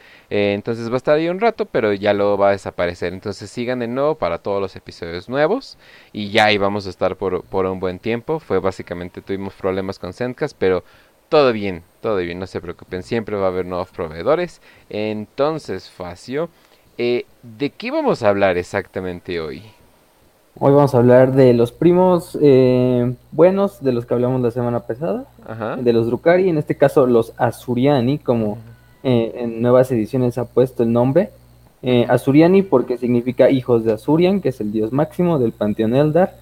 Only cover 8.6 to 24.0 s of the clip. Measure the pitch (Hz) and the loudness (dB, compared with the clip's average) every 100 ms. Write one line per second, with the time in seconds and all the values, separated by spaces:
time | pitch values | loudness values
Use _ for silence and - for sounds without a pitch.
8.6 | 95 - 90 87 90 - - 98 98 - | -2 -6 -10 -12 -12 -12 -10 -8 -10 -6
9.6 | 98 95 95 95 87 - 123 123 147 - | -4 -4 -6 -10 -12 -8 -8 -6 -10 -2
10.6 | 92 90 - _ _ _ - 156 131 110 | 0 0 -4 _ _ _ 0 2 4 2
11.6 | 101 85 - _ 110 98 87 90 95 95 | -4 -8 -14 _ -4 -4 -4 -8 -10 -10
12.6 | 85 - - 92 - 117 107 104 95 90 | -10 -14 -12 -12 -6 -6 -4 -4 -2 -2
13.6 | 90 90 92 - 82 82 104 165 175 - | -4 -6 -8 -8 -10 -6 -2 -2 -4 -12
14.6 | _ - - 104 107 107 104 - 147 156 | _ -20 -12 -8 -6 -6 -8 -4 -4 -4
15.6 | - 95 - - 87 90 - 139 165 _ | -8 -12 -12 -16 -14 -14 -10 -8 -8 _
16.6 | _ _ _ - 120 120 - _ 120 110 | _ _ _ -4 -2 -2 -4 _ -18 -8
17.6 | 143 - 233 320 277 160 107 101 98 90 | -8 -6 -6 -2 -2 0 2 2 2 0
18.6 | 87 101 - 101 92 90 - 85 78 69 | -2 -6 -6 -8 -8 -8 -8 -8 -8 -12
19.6 | 107 _ _ _ _ _ _ _ _ - | -18 _ _ _ _ _ _ _ _ -2
20.6 | 135 143 143 123 123 123 131 131 127 120 | 2 4 4 4 6 6 6 6 6 6
21.6 | 120 - 165 175 185 175 - - 147 131 | 2 2 2 4 4 2 -2 2 6 6
22.6 | 127 127 127 123 123 123 _ 143 180 196 | 6 4 2 2 0 -4 _ 2 4 4
23.6 | 196 - 135 117 | -2 -2 -2 -2